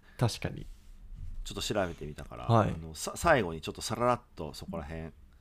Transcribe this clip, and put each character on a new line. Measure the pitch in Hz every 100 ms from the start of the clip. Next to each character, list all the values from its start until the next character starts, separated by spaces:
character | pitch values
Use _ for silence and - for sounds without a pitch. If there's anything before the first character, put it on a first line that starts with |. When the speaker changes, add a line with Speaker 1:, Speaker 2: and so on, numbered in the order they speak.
| - -
Speaker 1:
確 | 120 -
か | -
に。 | - - - - - - - - -
Speaker 2:
ち | -
ょ |
っ | 98
と |
調 | - 104 90
べ |
て | 80 73
み |
た | 73
か | 71 60
ら、 | 60
Speaker 1:
は | 113 90
い。 |
Speaker 2:
あ | 80 80
の、 |
さ-、 | 78 - -
最 | 175 147
後 | 90
に | 82
ち | -
ょ |
っ |
と | 95
さ | - 110
ら | 120
ら |
っ | 120 -
と | - 78
そ | - -
こ | 82
ら |
辺、 | 76 80 80 - - -